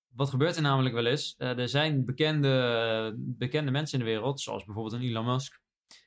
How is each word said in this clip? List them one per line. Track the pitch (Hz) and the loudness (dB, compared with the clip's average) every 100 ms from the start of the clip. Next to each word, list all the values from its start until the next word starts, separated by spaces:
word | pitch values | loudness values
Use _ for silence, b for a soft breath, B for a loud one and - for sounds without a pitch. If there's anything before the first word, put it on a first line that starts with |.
| _ | _
Wat | 120 135 | -4 -2
gebeurt | 127 160 170 | 2 0 2
er | |
namelijk | 147 135 127 | 2 2 2
wel | 117 117 | 2 0
eens? | 143 - - | 0 -2 -6
Eh, | 127 123 | -6 -2
er | 123 | 0
zijn | 135 156 143 | 2 2 2
bekende, | 127 135 156 156 139 131 123 117 113 110 110 113 | 0 0 0 2 4 4 4 2 2 0 -2 -4
bekende | 131 120 127 151 147 | -8 -4 -2 0 0
mensen | 135 156 135 | 0 0 -2
in | |
de | 113 | 0
wereld, | 110 117 139 | 0 0 -4
zoals | - 107 | -4 -6
bijvoorbeeld | 95 104 110 | -6 -6 -4
een | 117 123 | -4 -2
Elon | 113 117 | 0 0
Musk, | 127 131 - _ _ _ B | 0 -2 -12 _ _ _ B